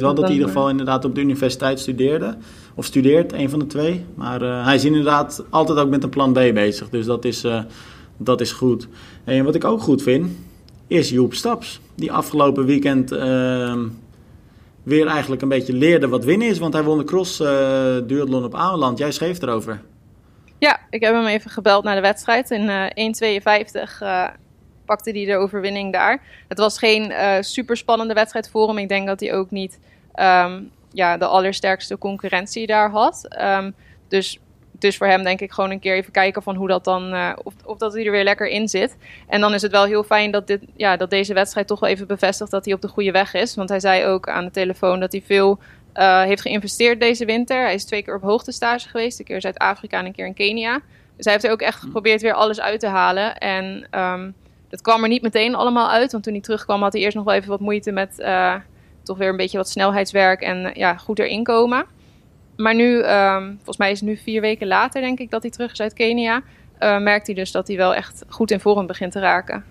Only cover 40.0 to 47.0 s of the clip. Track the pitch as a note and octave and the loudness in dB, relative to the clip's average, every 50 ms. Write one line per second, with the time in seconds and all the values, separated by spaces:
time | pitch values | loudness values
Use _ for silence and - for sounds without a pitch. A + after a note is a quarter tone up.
40 | G#3 - G#3+ G#3 G#3 G#3 G3+ G#3 F#3+ - G3+ G3 - - - - G#3+ G3 F3+ F3 | 2 2 2 2 2 2 0 -2 -2 -2 -4 -4 -4 -12 -8 -2 0 0 2 2
41 | F#3 F3 G3+ G3 G3 G3 G3+ F#3+ G3+ G3+ - G#3+ G3 - G#3 - - G3 G3 F#3+ | 0 0 0 0 0 2 2 0 0 0 -2 -4 -2 -2 -2 0 0 0 0 -2
42 | G3+ F3+ G3+ - - F#3 G3 - G#3+ - - G3 F#3+ G#3 G3 F#3+ - F#3+ - - | -2 -6 -4 0 0 -2 0 -2 -6 -4 -4 -4 -2 -2 -4 -4 -4 -6 -4 -2
43 | G#3 F#3+ F3+ F#3 G3 - - F3+ A3 A#3+ - G#3 F#3+ F#3 G3+ F#3+ F#3+ G3 F#3+ F#3 | -2 0 2 2 0 0 0 -2 -2 -2 -4 -6 -4 -4 -4 -2 2 2 2 4
44 | - G3 F#3+ F#3 - - - F3+ F3 F3+ - G3 F#3 F#3 F#3 - - F#3 F3+ F#3 | 2 2 0 0 -2 -4 -4 -4 -6 -4 -4 -4 -2 -2 -2 0 0 0 0 0
45 | F#3 F#3 - G3 - - G3+ G3 G3 G3 G3+ - - - - - _ _ _ - | -2 -4 -6 -8 -2 0 2 4 4 4 2 0 -4 -14 -20 -20 _ _ _ 4
46 | F#3 F#3+ F#3 F#3 F#3+ F#3+ G3+ G3 - - G3 G#3 G3+ G3 - - A#3 A#3+ A#3+ A3 | 4 6 6 6 6 4 2 0 0 -4 -4 -4 -4 -6 -2 2 2 2 4 4